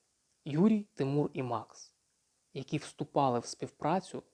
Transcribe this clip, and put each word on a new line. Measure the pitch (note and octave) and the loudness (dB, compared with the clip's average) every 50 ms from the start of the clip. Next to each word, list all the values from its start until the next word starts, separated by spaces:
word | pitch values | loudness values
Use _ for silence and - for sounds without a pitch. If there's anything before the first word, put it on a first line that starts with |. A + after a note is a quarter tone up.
| _ _ _ _ _ _ _ _ - | _ _ _ _ _ _ _ _ -8
Юрій, | D3+ C#3 D#3+ G3+ A3 A3 G3+ G3+ _ _ | -2 2 4 6 6 4 2 0 _ _
Тимур | - C#3 C3+ C#3+ D3 D3 - - | -2 -2 0 2 0 0 0 -2
і | - C3 | -4 -4
Макс, | A#2 A#2 G#2+ - - - - - - _ _ _ _ _ _ _ _ _ _ _ _ - | -4 -4 -6 -6 -10 -18 -20 -20 -20 _ _ _ _ _ _ _ _ _ _ _ _ -12
які | C#3 C3 - D#3+ | -10 -8 -4 -4
вступали | C#3+ - - - - D3+ - - D3+ C#3 C3 A#2+ A#2 | -6 -6 -6 -8 -10 -6 -2 2 2 4 4 2 0
в | - | -2
співпрацю | - - - C3+ - - - - D3 F3 F#3+ - - - - - _ | -6 -10 -10 -10 -12 -8 -4 -2 0 0 0 -2 -6 -12 -14 -14 _